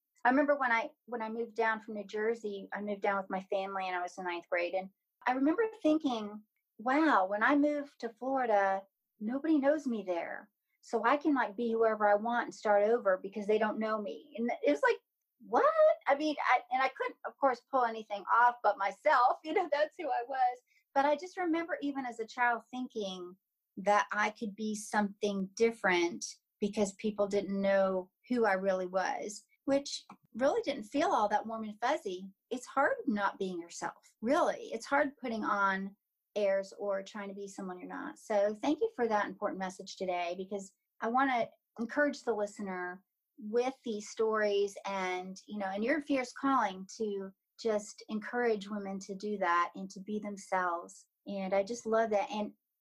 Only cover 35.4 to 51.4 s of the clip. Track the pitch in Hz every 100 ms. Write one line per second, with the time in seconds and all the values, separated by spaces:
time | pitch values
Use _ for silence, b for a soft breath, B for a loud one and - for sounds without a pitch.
35.4 | 208 202 196 190 196 - _ _ _ 208
36.4 | 196 196 196 - 202 196 196 214 202 196
37.4 | 196 196 190 180 185 185 185 - - 208
38.4 | 208 214 277 320 453 - 233 208 202 190
39.4 | 208 185 185 185 190 - 185 175 175 180
40.4 | 190 202 190 _ _ - 226 247 269 240
41.4 | - _ _ - 233 294 294 - 247 208
42.4 | 208 214 202 180 180 185 _ _ _ -
43.4 | 214 233 254 262 240 208 214 - 220 214
44.4 | 208 202 202 - 196 196 185 180 185 190
45.4 | - 208 190 196 233 311 285 277 247 -
46.4 | 277 269 208 190 190 - 214 196 196 -
47.4 | _ - 233 208 208 - - 214 - 247
48.4 | 240 214 196 208 196 196 196 190 208 202
49.4 | 175 175 - 190 190 196 190 208 208 196
50.4 | - 185 180 170 190 - _ _ - 196